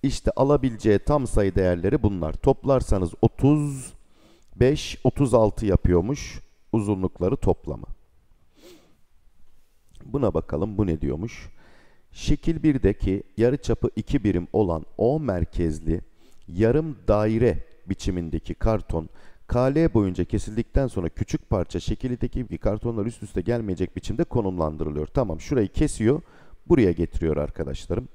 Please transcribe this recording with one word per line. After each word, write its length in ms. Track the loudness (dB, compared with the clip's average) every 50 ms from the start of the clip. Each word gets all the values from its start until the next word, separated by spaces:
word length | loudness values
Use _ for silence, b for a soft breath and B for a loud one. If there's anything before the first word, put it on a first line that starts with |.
| -2
İşte 280 | -2 -4 0 _ -2 0
alabileceği 640 | 2 4 4 4 2 2 0 -2 0 4 4 4 4
tam 280 | 4 2 0 2 0
sayı 280 | 2 2 2 2 2 2
değerleri 480 | 2 2 2 2 2 0 0 2 2 2
bunlar. 300 | 0 0 0 -4 -4 -4
Toplarsanız 800 | 0 2 2 2 2 2 2 2 2 2 2 2 2 2 -2 0 2
otuz 720 | 0 0 2 4 4 4 4 4 0 -4 -6 -8 -12 -16 -20 -20 -20 b b b b b b b b b b
beş, 440 | 2 2 2 4 0 -4 -10 -12 0 0
otuz 300 | 0 2 2 0 4 4
altı 320 | 4 4 4 2 0 0
yapıyormuş 760 | 0 0 2 4 4 4 4 2 0 -4 -6 -8 -12 -14 -16 -16 _ _ _ _ _
uzunlukları 680 | -2 -2 0 0 -2 -2 -2 -4 -2 -2 -2 -2 0
toplamı. 500 | 0 0 0 0 0 -4 -10 -10 -10 -10 -14 -14 -14 -16 _ _ _ _ _ -20 _ _ _ B B B B -20 B B B B B -20 _ _ _ _ -20 _ -20 -20 -20 -20 -20 -20 _ _ _ _ _ _ -20 -14
Buna 280 | -6 -2 0 2 2 2
bakalım, 440 | 0 -2 -2 -4 -2 -2 -2 0
bu 100 | 0 2
ne 140 | 2 0 0
diyormuş? 540 | -2 -4 -4 -4 -6 -8 -10 -14 -16 -18 b b b b b b b b b b b b
Şekil 520 | -16 -6 0 0 0 2 2 -2 -2 2 2
birdeki 600 | 2 4 6 6 4 4 2 0 0 0 -2 -4 -8 0
yarıçapı 520 | 2 4 4 4 2 0 -2 0 0 0 -2 -2
iki 280 | -4 -4 0 -2 2 2
birim 240 | 2 2 2 -2 0 0
olan 320 | 0 2 2 0 -4 -6 -10 -2
O 220 | 0 2 2 2 0
merkezli 800 | -2 -2 0 -2 -2 -2 -2 -2 0 0 -2 -2 -2 -2 -2 -2 -4 -12 b b b b b b b
yarım 500 | -10 0 2 2 4 4 2 0 -4 -10 -4 0
daire 560 | 2 2 2 2 0 2 2 2 2 2 0 -6 -8 -18 -20 -10 -10
biçimindeki 640 | -8 -4 -4 -4 -4 -4 -4 -4 -6 -6 -6 -8 -6
karton 560 | _ 0 0 0 0 -2 -4 -6 -6 -6 -6 b b b b b b b
K 280 | -2 0 0 2 2 2
L 180 | 2 2 2 2
boyunca 320 | 2 2 2 0 -2 -4
kesildikten 600 | -2 -2 -4 -4 -4 -6 -6 -6 0 0 0 0
sonra 220 | 2 -2 -4 -4 -4
küçük 400 | -4 -6 -6 -4 -4 -6 -4 _
parça 300 | -2 -2 -2 -2 -6 -6
şekildeki 640 | -4 -4 -6 -4 -4 -6 -4 -4 -6 -4 -4 -6 -6
gibi 140 | -6 -8
kartonlar 480 | -4 -2 -2 -4 -2 -4 -6 -4 -4 -4
üst 180 | -6 -6 -10 -16
üste 180 | -8 -6 -6
gelmeyecek 540 | -2 -2 -4 -4 -4 -6 -4 -4 -4 -6 -6
biçimde 280 | -10 -8 -6 -4 -4 -4
konumlandırılıyor. 840 | -2 -2 -2 -2 -2 -2 -2 -2 -2 -2 -4 -6 -4 -4 -4 -6
Tamam, 320 | -2 -2 -2 -2 -2 -4 -8
şurayı 280 | -6 -2 0 0 0
kesiyor, 540 | 0 0 -2 -2 -2 -2 0 2 2 2 2 b b b b b b b b 0
buraya 240 | 2 4 6 6 4
getiriyor 460 | 4 0 -2 -2 -2 -2 -2 0 0
arkadaşlarım. 720 | 0 -2 -4 -6 -8 -8 -8 -8 -12 -8 -6 -6 -6 -6 -10